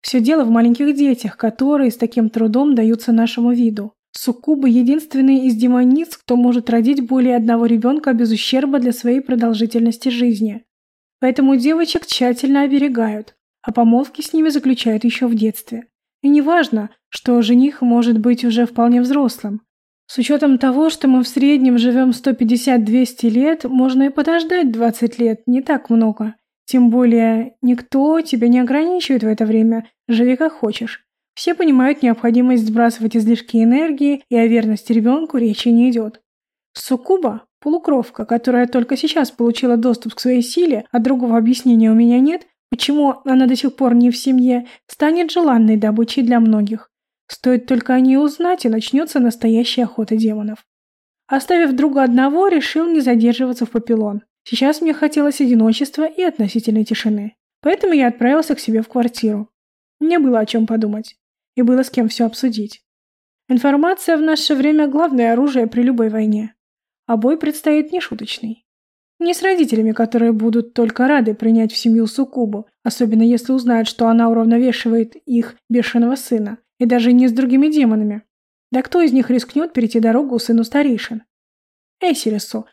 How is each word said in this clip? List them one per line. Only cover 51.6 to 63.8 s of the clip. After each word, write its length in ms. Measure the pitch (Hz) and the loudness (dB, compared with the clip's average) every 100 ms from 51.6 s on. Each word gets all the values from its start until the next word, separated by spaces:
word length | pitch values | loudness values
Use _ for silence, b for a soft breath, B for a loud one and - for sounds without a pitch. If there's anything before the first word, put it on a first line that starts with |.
| 302 | 2
друга 300 | 254 294 269 | 0 0 2
одного, 420 | 254 247 269 330 392 | 2 2 2 2 2
решил 420 | 320 - 311 339 | 0 -2 -2 0
не 120 | 320 | 0
задерживаться 640 | 254 233 233 233 254 247 233 | 2 2 2 0 -4 -4 -4
в 40 | |
Папилон. 520 | 226 233 220 208 208 - _ | -4 -2 -2 -2 -8 -14 _
Сейчас 360 | - 240 269 302 | -10 -2 0 0
мне 140 | 320 | -2
хотелось 460 | 302 302 302 294 285 | -2 -2 0 0 0
одиночества 640 | 254 233 220 226 277 - | 2 4 2 0 -4 -4
и 180 | 320 311 | -4 -2
относительной 600 | 359 - 202 226 220 214 | -4 -2 -4 -2 -2 -2
тишины. 500 | 214 220 220 208 214 - _ _ | -2 -4 -2 -4 -6 -14 _ _
Поэтому 320 | 294 392 392 | -2 0 0
я 120 | 302 247 | 2 0
отправился 480 | 240 240 311 311 | 0 0 0 0
к 60 | - | -4
себе 200 | - 220 | -2 -4
в 80 | 226 | -2
квартиру. 640 | 247 240 - 220 208 214 _ _ _ _ - | -2 -2 -2 -4 -4 -8 _ _ _ _ -6
Мне 220 | 311 349 | -2 2
было 180 | 269 226 | 2 0
о 80 | 214 | 0
чем 220 | 233 220 | -2 -2
подумать. 480 | 226 214 214 - _ _ _ _ 254 | -2 -4 -6 -12 _ _ _ _ -2
И 60 | |
было 200 | 240 254 | 2 2
с 80 | 262 | 0
кем 180 | 254 220 | -2 -2
все 180 | - 226 | -2 -4
обсудить. 560 | - 254 214 208 - _ _ _ _ _ _ - | -2 -4 -4 -10 -14 _ _ _ _ _ _ -2
Информация 680 | 254 277 285 | 0 2 2